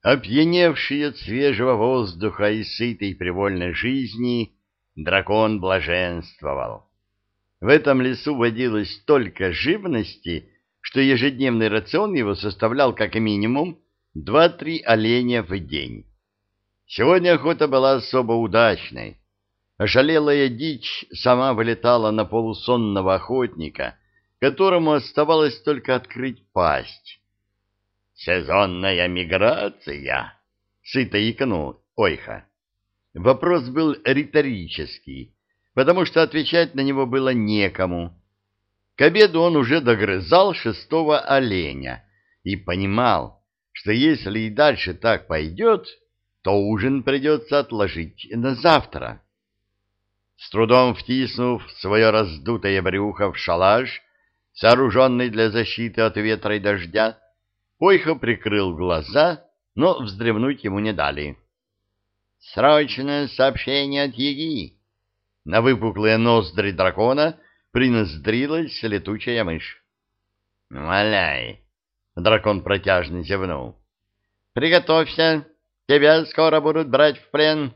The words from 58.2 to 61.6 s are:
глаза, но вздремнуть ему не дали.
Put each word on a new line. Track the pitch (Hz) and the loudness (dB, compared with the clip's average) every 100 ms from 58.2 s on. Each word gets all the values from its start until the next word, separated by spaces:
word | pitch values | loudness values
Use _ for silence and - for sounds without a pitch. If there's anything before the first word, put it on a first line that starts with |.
| 117 110 107 104 95 80 | -2 -2 0 0 0 -2
глаза, | 90 82 76 120 165 160 _ _ _ - | -2 -2 0 2 2 0 _ _ _ 0
но | 165 165 | 2 2
вздремнуть | 113 98 117 107 127 139 104 | -6 -4 0 0 0 -2 -6
ему | 98 | -4
не | 110 | -4
дали. | 98 73 71 73 71 _ _ | -2 -4 -4 -10 -12 _ _